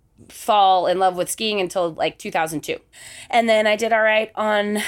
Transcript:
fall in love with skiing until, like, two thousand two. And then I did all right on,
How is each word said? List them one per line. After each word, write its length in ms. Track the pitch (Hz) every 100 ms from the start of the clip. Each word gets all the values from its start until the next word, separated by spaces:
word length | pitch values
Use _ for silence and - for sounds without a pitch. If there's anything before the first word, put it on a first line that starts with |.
| _ _ -
fall 580 | - - 208 196 185 175
in 120 | 180
love 180 | 185 180
with 140 | 175
skiing 300 | - 220 208
until, 320 | 180 196 170
like, 260 | 156 160 -
two 120 | 214
thousand 320 | 180 160 156
two. 160 | - - _ - - - -
And 180 | 233 226
then 180 | 220 214
I 100 | 208
did 160 | 226
all 100 | 220
right 280 | 220 214 220
on, 440 | - 214 208 208 208